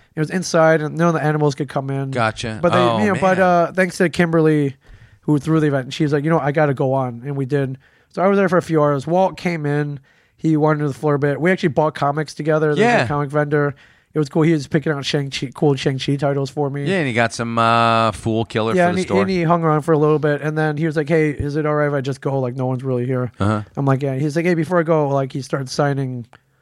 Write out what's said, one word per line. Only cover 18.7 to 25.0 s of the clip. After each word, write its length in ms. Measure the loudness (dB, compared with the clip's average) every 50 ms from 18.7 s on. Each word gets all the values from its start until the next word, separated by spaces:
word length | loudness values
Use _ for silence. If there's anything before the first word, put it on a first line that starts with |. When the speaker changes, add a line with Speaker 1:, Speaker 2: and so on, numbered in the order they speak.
| 2
Speaker 1:
Yeah, 100 | 2 2
Speaker 2:
for 40 | 2
Speaker 1:
and 80 | 2 0
Speaker 2:
the 40 | -2
Speaker 1:
he, 40 | 0
Speaker 2:
store. 140 | 0 0
Speaker 1:
and 80 | 0 0
he 140 | 0 0 2
hung 200 | 2 2 2 2
around 200 | 2 2 0 2
for 100 | 2 2
a 40 | 4
little 220 | 4 2 2 2
bit, 220 | 2 0 -2 0
and 160 | -2 -4 -2 -2
then 180 | -2 -2 0
he 100 | 0 -2
was 120 | -2 0 -2
like, 100 | -2 0
"Hey, 220 | 2 2 2 2
is 260 | 0 -2 -4 -4 -4
it 100 | -2 -2 0
all 80 | 0
right 120 | 0 0 0
if 60 | 0
I 80 | -2
just 180 | -2 -4 -6 -4
go? 180 | -4 -4 -2 -2
Like, 160 | -2 -4 -4 -4
no 80 | -4
one's 180 | -2 -4 -4 -4
really 220 | -4 -2 -2 -2
here." 260 | -2 -2 -2 -4 -4 -4 -2
Speaker 2:
Uh-huh. 220 | -2 0 0 -2 -4 -8 -6 -2
Speaker 1:
I'm 80 | 0
like, 160 | 0 0 0
"Yeah." 140 | 0 -4 -4
He's 200 | -2 -4 -2 -2
like, 100 | 0 0
"Hey," 100 | 0 0
before 240 | 0 0 0 0 0
I 40 | 2
go, 240 | 2 2 2